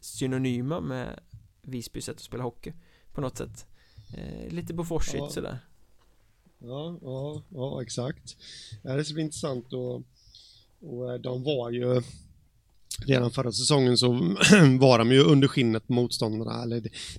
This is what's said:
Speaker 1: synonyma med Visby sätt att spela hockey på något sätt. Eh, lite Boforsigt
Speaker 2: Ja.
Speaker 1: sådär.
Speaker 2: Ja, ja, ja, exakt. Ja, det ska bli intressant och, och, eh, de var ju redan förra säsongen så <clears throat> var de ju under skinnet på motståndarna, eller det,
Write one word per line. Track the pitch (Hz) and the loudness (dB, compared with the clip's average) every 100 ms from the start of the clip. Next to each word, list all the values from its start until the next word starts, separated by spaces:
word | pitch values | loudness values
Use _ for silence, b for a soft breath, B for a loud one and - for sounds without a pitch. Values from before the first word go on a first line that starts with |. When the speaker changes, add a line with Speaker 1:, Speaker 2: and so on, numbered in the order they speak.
Speaker 1:
synonyma | - - 131 131 131 120 127 175 | -18 -6 -4 -2 -2 -2 -4 -6
med | 156 127 123 - - - - _ | -6 -8 -10 -14 -18 -20 -20 _
Visby | - 127 113 117 | -14 -12 -12 -12
sätt | - 117 | -12 -14
att | |
spela | - 120 | -14 -10
hockey | 120 - 143 151 b b b | -10 -10 -16 -18 b b b
på | - | -10
något | 131 - | -8 -8
sätt. | 120 110 - b b b b - | -12 -14 -20 b b b b -14
Eh, | - 101 - | -12 -12 -12
lite | 170 170 | -10 -8
Boforsigt | 170 170 160 - 135 | -8 -4 -2 -2 -2
Speaker 2:
Ja. | 143 | -6
Speaker 1:
sådär. | 143 - 127 - _ _ _ _ _ _ _ _ _ | -8 -8 -10 -16 _ _ _ _ _ _ _ _ _
Speaker 2:
Ja, | 120 135 160 175 | -14 -12 -12 -12
ja, | 131 131 143 151 151 | -12 -10 -10 -12 -14
ja, | 151 131 143 | -10 -8 -8
exakt. | 117 - 123 - - - B B B 110 | -8 -6 -6 -8 -16 -20 B B B -14
Ja, | 156 135 | -6 -4
det | |
ska | 151 | -4
bli | 151 | -6
intressant | 156 - 156 127 117 | -6 -6 -6 -6 -8
och, | 131 123 123 127 b b b b b b _ | -8 -6 -8 -12 b b b b b b _
och, | 160 123 123 | -14 -10 -8
eh, | 123 | -8
de | 127 127 | -8 -6
var | 127 139 120 | -4 -4 -4
ju | 120 123 127 123 B - _ _ _ _ _ _ - | -4 0 0 0 B -20 _ _ _ _ _ _ -8
redan | 107 131 123 | 0 2 2
förra | 120 120 | -2 -4
säsongen | 110 - 147 127 120 | -2 2 4 6 4
så | 123 | 4
<clears throat> | 123 170 190 202 208 151 131 | 2 0 2 8 10 10 8
var | 135 120 | 8 8
de | 113 | 6
ju | 131 | 6
under | 156 143 135 | 8 6 6
skinnet | - 120 110 - | 4 0 0 0
på | |
motståndarna, | 123 120 - 110 110 113 113 | 0 0 0 -2 -2 -6 -6
eller | 120 117 | -4 -6
det, | 110 B B | -6 B B